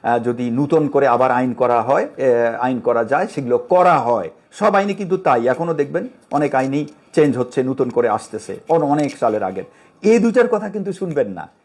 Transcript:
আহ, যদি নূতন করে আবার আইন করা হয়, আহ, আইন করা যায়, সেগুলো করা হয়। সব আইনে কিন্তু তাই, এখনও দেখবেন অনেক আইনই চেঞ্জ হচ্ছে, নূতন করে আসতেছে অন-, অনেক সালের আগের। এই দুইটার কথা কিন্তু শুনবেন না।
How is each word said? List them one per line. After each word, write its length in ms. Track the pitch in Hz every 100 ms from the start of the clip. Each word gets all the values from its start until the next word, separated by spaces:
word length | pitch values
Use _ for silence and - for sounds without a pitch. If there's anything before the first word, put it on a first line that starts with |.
আহ, 160 | 110 120
যদি 320 | 117 120 123
নূতন 380 | 120 143 160 143
করে 180 | 139 135
আবার 240 | 120 131
আইন 220 | 123 127
করা 300 | 117 123 120
হয়, 220 | 113 156
আহ, 560 | 285 - 135 120 117 113
আইন 200 | 127 123
করা 240 | 120 117
যায়, 220 | 110 139 214
সেগুলো 320 | - 123 123
করা 400 | - 180 180 156
হয়। 320 | - 147 82 - _
সব 220 | - 208
আইনে 200 | 196 202
কিন্তু 220 | 202 185 185
তাই, 320 | 160 123 123
এখনও 260 | 123 170
দেখবেন 340 | 151 139 156 247 - _
অনেক 240 | 147 147
আইনই 320 | 135 135 143 147 - _
চেঞ্জ 220 | - 151 123
হচ্ছে, 260 | 123 -
নূতন 280 | 127 131 123
করে 180 | 120 117
আসতেছে 520 | 107 - 110 - 95 -
অন-, 160 | 165
অনেক 340 | 143 147 143 -
সালের 240 | 120 107
আগের। 220 | 95 95 90 _ _ _
এই 160 | 208 226
দুইটার 300 | 226 247 240
কথা 200 | 214 208
কিন্তু 240 | 208 190
শুনবেন 360 | 180 180 143 107
না। 200 | 87 76 _